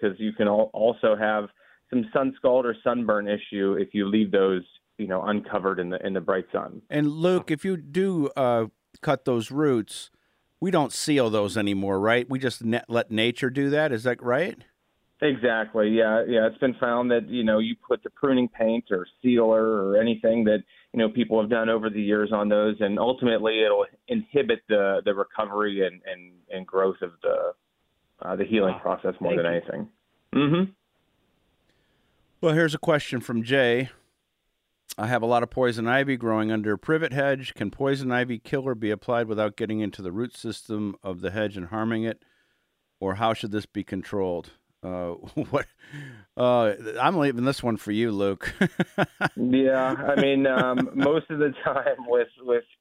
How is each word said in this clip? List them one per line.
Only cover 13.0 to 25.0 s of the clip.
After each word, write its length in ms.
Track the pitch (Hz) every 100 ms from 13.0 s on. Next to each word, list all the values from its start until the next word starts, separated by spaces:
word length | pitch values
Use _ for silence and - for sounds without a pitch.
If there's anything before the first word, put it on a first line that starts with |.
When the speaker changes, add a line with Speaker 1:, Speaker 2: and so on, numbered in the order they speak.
| -
Speaker 2:
nature 380 | 110 113 123 127
do 220 | 135 139
that. 200 | 147 156
Is 120 | 113
that 180 | 123 120
right? 360 | 123 127 190 - - _ _ _ _ _
Speaker 1:
Exactly. 680 | 151 127 120 113 110 110 107
Yeah. 340 | 110 110 110 104
Yeah. 200 | 117 110
It's 120 | 110
been 160 | 135
found 360 | 120 123 120 123
that, 180 | 120 107
you 160 | 123
know, 140 | 110 110
you 160 | 113 117 -
put 160 | 120
the 80 | -
pruning 380 | - 143 127 123
paint 360 | - 113 117 -
or 160 | 95 90 _
sealer 400 | 127 120 113 110
or 320 | 110 110 95 104
anything 440 | 113 110 113 113
that, 180 | 107 107 - - _
you 60 | 120
know, 100 | 110
people 320 | 117 110 110
have 100 | 107
done 180 | 117 113
over 220 | 113 110
the 100 | 104
years 320 | 101 107 104
on 160 | 107 104
those, 280 | 104 107 107
and 180 | 101 101
ultimately 640 | 113 127 123 113 110 110
it'll 220 | 107 101 101 _ -
inhibit 520 | 117 - 143 120 113 -
the, 340 | 104 98 98